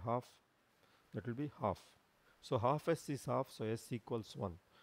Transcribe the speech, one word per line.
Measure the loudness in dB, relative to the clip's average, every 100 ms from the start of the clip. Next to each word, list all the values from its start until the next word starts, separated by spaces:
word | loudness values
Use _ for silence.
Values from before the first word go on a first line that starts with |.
half, | 2 0 0 -12 _ _ _ _ _ _ _
that | -6 -4
will |
be | -2 -4 0
half. | 0 0 -6 -20 _ _ _ _
So | 0 2
half | 4 4 2
S | 0 0
is | -4
half, | 0 0 0
so | -2
S | -2 -2 -2
equals | -6 -2 -4 -4 -4
one. | -4 -4 _ -20